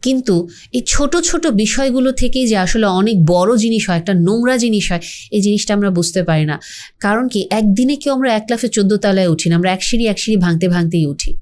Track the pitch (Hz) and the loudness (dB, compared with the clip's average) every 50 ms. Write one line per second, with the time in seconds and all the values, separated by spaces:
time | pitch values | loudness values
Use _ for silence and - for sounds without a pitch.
0 | - 254 262 262 254 - 190 170 170 - - - - - - 247 240 - - - | -2 0 -2 -2 0 0 0 0 0 -4 -12 -20 -20 -8 -6 -6 -4 0 0 0
1 | 294 285 285 349 330 - - 294 320 330 233 196 220 220 - - 269 269 247 262 | 0 2 0 -2 -2 -2 -2 -2 -2 0 0 0 0 0 0 -2 -2 0 0 0
2 | 254 262 262 262 - 202 - 262 254 226 220 196 185 180 - 226 220 202 185 185 | 0 0 0 0 0 0 2 0 0 0 0 0 0 0 0 0 0 2 2 2
3 | 190 220 226 190 160 151 175 180 180 208 247 233 214 226 226 220 - - 180 170 | 2 2 4 2 4 4 4 2 4 2 2 2 2 2 0 -2 -2 -2 -2 -2
4 | 170 185 196 180 170 180 214 233 233 247 262 254 233 240 214 208 - - 180 170 | -2 0 0 2 2 2 2 0 0 0 0 0 0 0 0 0 0 -2 -4 -4
5 | - - - - - - - 214 196 208 202 208 - - 214 202 202 202 190 175 | -6 -10 -16 -18 -14 -4 -2 0 2 2 0 0 0 -2 -2 0 0 0 0 0
6 | 170 165 - 190 180 175 160 156 156 151 151 - - - - - - - _ _ | -2 -2 -2 -2 0 0 0 0 0 -2 -4 -6 -10 -16 -18 -18 -20 -20 _ _
7 | - 202 208 226 254 254 - 208 185 - - 220 220 208 190 208 254 262 294 277 | -4 -2 0 0 -2 -2 -2 -4 -4 -2 -2 0 2 2 2 2 2 0 0 -2
8 | - 285 269 262 269 262 226 214 214 220 240 233 - 233 - 220 202 190 214 202 | -2 -4 -2 0 0 0 0 -2 -2 -2 -4 -2 -2 -2 0 0 2 2 2 2
9 | 208 208 196 190 190 175 165 160 - 165 170 170 175 185 185 185 - - - 226 | 0 0 2 2 2 2 0 0 0 2 2 2 2 2 0 -2 -2 -2 0 0
10 | 233 220 196 202 - 220 220 202 180 175 170 165 185 185 175 180 170 165 165 170 | 0 0 -2 -2 -2 0 0 2 2 2 0 0 0 0 0 0 0 0 0 0
11 | 156 143 143 - - - - - | 0 0 -2 -4 -2 -2 -2 -2